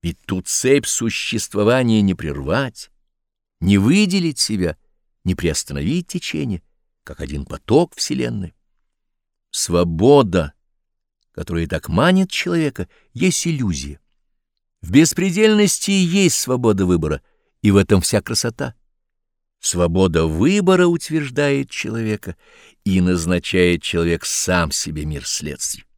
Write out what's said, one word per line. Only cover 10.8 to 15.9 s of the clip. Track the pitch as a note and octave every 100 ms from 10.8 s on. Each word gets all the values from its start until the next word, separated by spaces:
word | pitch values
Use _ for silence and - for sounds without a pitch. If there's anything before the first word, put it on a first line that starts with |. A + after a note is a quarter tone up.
| _ _ _ _ _
которая | - E2 E2+ E2
так | D#2+ -
манит | F2 D#3+ F#3 F#3
человека, | - F3 E3+ D3+ - F#2 _ _
есть | A#2 F3+ - E3+
иллюзия. | D3+ A2+ D2 C2+ C#2+ _ _ _ _ _ _ _ _
В | D#2+
беспредельности | A#2 E3 - F#3+ F3+ A3 G#3+ G#3 - -